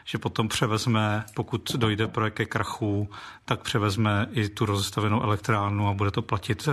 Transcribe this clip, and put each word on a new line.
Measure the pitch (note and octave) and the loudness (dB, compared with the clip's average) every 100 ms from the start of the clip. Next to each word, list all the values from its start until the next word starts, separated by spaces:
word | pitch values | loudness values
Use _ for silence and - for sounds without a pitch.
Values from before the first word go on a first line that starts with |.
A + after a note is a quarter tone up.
že | - A2+ | -8 -4
potom | - - A2 | -2 0 0
převezme, | - B2 G#2+ B2 A2 G#2+ G#2 G#2+ | 2 2 2 2 4 4 0 -4
pokud | - G#2+ A2+ - A#2+ | -6 -4 -4 -2 0
dojde | A2+ G#2 A2 | 2 2 0
projekt | A2+ A2 | 0 -2
ke | - A2 | 0 -2
krachu, | A2 G#2+ - G#2+ G2+ G#2 - - - | -2 -2 -2 0 0 -2 -8 -16 -10
tak | - A#2 | -4 -4
převezme | - A2 G#2 G2 G#2+ G2+ A2+ | 0 0 2 2 2 2 0
i | A#2+ G#2 | 0 -2
tu | - A2 | 0 0
rozestavenou | G2+ G2 - G#2+ G#2+ | 0 -2 0 0 2
elektrárnu | G#2+ G#2 - A2 G2+ G2+ G2+ | 2 0 0 0 2 0 0
a | |
bude | G2+ G2+ | 2 0
to | A#2 | 0
platit, | G#2+ G#2+ - A2 D3+ | -2 -2 -2 -2 0